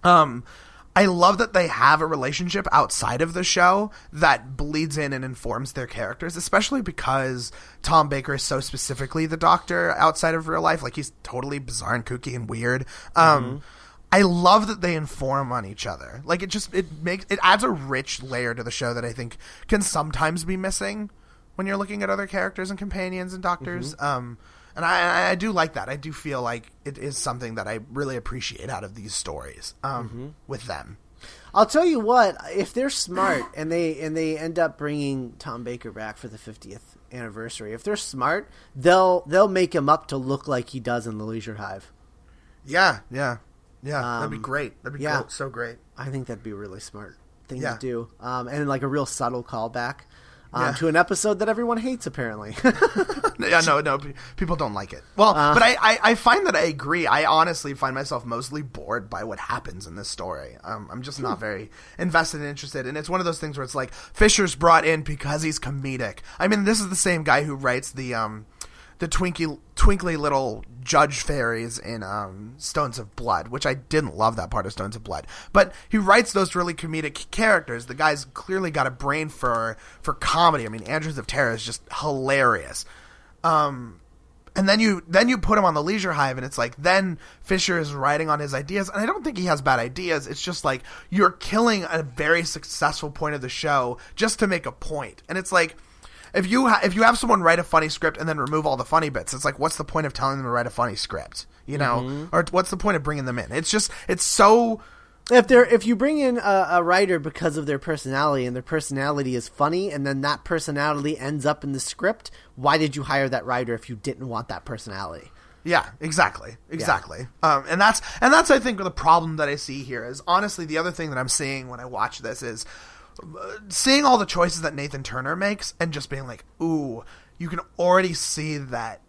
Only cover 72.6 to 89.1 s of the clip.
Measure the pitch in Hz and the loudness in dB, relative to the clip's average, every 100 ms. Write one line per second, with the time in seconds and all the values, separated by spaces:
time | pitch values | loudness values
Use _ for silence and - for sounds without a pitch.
72.6 | - - 143 117 104 - 120 90 80 123 | -6 -2 -4 -4 -12 -8 -2 0 -2 -4
73.6 | 143 131 - 156 139 80 110 113 90 117 | -2 -4 0 0 0 2 2 2 -4 -4
74.6 | 92 - 101 110 - 92 - - - 196 | -4 -6 -8 -8 -8 -10 -10 -16 2 4
75.6 | 180 - - 220 190 208 240 202 185 180 | 4 2 -2 0 6 6 6 0 0 0
76.6 | 175 165 - 160 151 139 - - 220 196 | -4 -4 -6 -4 -4 -8 -10 0 2 2
77.6 | 151 117 120 131 156 147 131 - - 190 | 0 -8 -8 0 0 0 -6 -14 -6 -4
78.6 | 180 151 131 123 139 147 156 - 127 117 | -2 0 -2 -2 -2 -2 -4 -4 -2 0
79.6 | 113 110 - - - - - 160 170 151 | -2 -6 -14 -12 -8 -4 -2 6 6 6
80.6 | 113 110 104 156 156 143 - 135 127 113 | -2 -8 -4 -4 -4 -8 -6 0 0 0
81.6 | 113 113 - - 151 139 131 139 131 104 | -6 -10 -10 -6 -4 -2 2 4 6 4
82.6 | 69 - - - - - - - 165 156 | -2 -10 -12 -16 -20 -20 -20 -4 2 4
83.6 | 147 135 120 117 - _ _ _ - - | 2 -2 -12 -18 -20 _ _ _ -10 -2
84.6 | 196 214 220 190 - 175 240 254 165 214 | 2 4 4 2 2 4 4 2 2 4
85.6 | 190 151 151 214 190 151 139 127 127 - | 4 2 0 -2 -2 0 0 -2 -8 -4
86.6 | 120 120 156 190 190 170 - - - 190 | -4 0 2 4 2 -4 -12 -20 -2 -2
87.6 | - 175 151 143 135 147 160 147 147 135 | 0 0 -2 -2 0 0 0 -2 -2 -6
88.6 | 143 196 196 202 226 | -4 -4 -4 -4 -2